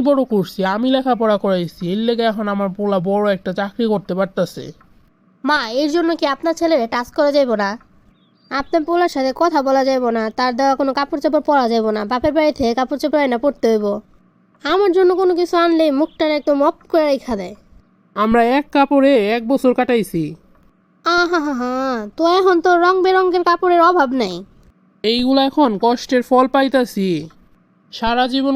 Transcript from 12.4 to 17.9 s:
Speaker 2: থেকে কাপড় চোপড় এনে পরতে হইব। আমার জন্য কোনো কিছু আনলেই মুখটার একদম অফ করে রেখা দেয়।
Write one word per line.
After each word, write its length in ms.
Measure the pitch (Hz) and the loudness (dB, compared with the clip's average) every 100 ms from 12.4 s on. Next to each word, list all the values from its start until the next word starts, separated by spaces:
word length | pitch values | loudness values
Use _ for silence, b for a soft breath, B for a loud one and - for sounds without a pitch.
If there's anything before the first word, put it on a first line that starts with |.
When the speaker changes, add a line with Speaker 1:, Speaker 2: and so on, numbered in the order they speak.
| 302 - | 0 0
Speaker 2:
থেকে 140 | 233 233 | -2 -2
কাপড় 200 | 254 285 | -4 -4
চোপড় 200 | 302 302 285 | -2 0 0
এনে 120 | 240 | 0
পরতে 220 | 285 277 233 | -2 0 0
হইব। 140 | 220 208 208 - _ _ _ _ _ | 0 0 -6 -10 _ _ _ _ _
আমার 260 | 285 359 403 339 | -2 0 2 4
জন্য 140 | 359 359 | 2 2
কোনো 120 | 381 349 | 0 0
কিছু 140 | 349 349 | 0 2
আনলেই 260 | 339 330 320 269 | 2 2 2 2
মুখটার 300 | 311 - 311 302 | -2 -2 -2 -2
একদম 200 | 302 285 285 | 0 0 0
অফ 80 | 339 _ | -2 _
করে 160 | 339 302 | 0 2
রেখা 220 | 277 - 214 | -2 -4 -8
দেয়। 140 | 180 208 _ - _ | -8 -14 _ -20 _